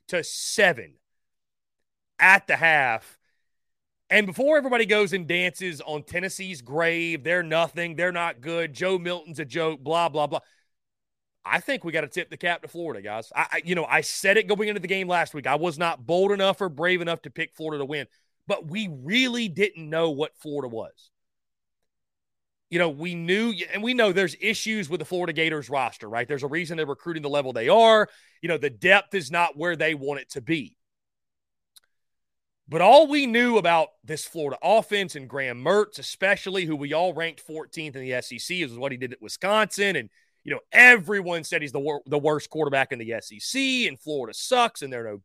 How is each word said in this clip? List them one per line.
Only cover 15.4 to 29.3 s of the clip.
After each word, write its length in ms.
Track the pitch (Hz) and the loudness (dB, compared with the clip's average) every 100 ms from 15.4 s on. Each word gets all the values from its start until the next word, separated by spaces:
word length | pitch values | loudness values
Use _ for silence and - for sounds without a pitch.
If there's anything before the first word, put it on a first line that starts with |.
| 127 | -2
I 100 | 151 | 0
was 220 | 175 147 | 0 -2
not 280 | 170 135 117 | -2 -2 0
bold 260 | 175 196 | 2 2
enough 300 | 202 190 190 | 2 2 2
or 80 | 190 | -4
brave 320 | 139 175 180 | -2 0 2
enough 200 | 170 165 | 0 -4
to 60 | 139 | -8
pick 240 | 160 160 | -10 -10
Florida 260 | - 156 151 | -8 -8 -6
to 60 | 135 | -6
win, 220 | 151 127 _ _ _ - | -6 -8 _ _ _ -6
but 180 | 202 151 | -6 -4
we 220 | 196 196 | -8 -6
really 600 | 139 131 240 262 240 220 | -8 -2 2 2 0 -4
didn't 400 | 156 202 165 151 | 0 -2 -2 -4
know 220 | 160 165 | 0 0
what 260 | 139 151 _ | 0 -6 _
Florida 320 | 151 143 127 | -10 -8 -6
was. 420 | 113 87 _ _ _ _ _ _ _ _ _ _ _ _ _ _ _ _ _ - | -8 -12 _ _ _ _ _ _ _ _ _ _ _ _ _ _ _ _ _ -6
You 100 | 170 | 0
know, 100 | 170 | 0
we 240 | 143 175 | -2 -8
knew, 400 | 170 165 202 233 180 170 | -6 0 0 0 -4 -6
and 100 | 190 | -4
we 100 | 233 | -2
know 180 | 247 214 | 2 4
there's 220 | 185 185 - | 4 0 -2
issues 500 | 202 202 214 220 147 | -4 -2 -4 -4 -4
with 100 | 165 | -6
the 60 | 147 | -4
Florida 280 | 180 175 | -4 -2
Gators 360 | 151 160 156 120 | 0 -2 -2 -4
roster, 400 | 139 117 - 107 | -2 -2 -6 -8
right? 180 | 117 123 | -6 -4
There's 160 | 143 | -4
a 40 | 139 | -4
reason 300 | 160 160 165 | -4 -4 -4
they're 80 | 143 | -4
recruiting 380 | 139 175 160 | -6 -8 -6
the 60 | 143 | -2
level 220 | 143 131 | -2 -2
they 180 | 120 120 | -2 4
are. 400 | 214 226 214 202 - _ - | 8 8 8 4 -6 _ -10
You 80 | 165 | -4
know, 80 | 156 | -2
the 120 | 139 | -2
depth 440 | 110 175 196 - 196 | 0 6 6 4 -6
is 160 | 135 | -2